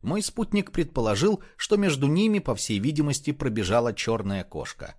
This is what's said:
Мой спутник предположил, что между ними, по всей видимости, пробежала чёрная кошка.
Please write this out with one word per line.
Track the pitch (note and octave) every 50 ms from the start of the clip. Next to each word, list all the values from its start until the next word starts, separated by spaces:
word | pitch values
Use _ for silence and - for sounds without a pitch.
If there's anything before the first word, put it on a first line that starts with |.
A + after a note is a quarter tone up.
Мой | - G2+ D#3+ G#3+
спутник | G#3+ - - - A3+ - - G3+ F#3+ -
предположил, | - - D#3+ C#3+ - - A#2 A2 G#2 G2 D3 G#3 G#3+ - - - -
что | - - - G#3+
между | G3+ G3+ F#3+ D3+ C3 C#3
ними, | C#3 D3+ F3 G#3+ A3 G#3 G3+
по | - - A#2
всей | G2 - - A2+ G2+
видимости, | G2 C#3+ D#3 D3 D3+ D3 C3+ - - D3
пробежала | C#3+ - C#3 C3 G#2+ A2+ G2+ E2+ G#2+ A#2+ A#2 A#2+
чёрная | A2 - - - A2+ A2 G2+ G2 G2 F#2+ F2
кошка. | - - D2+ B1+ - - - - - -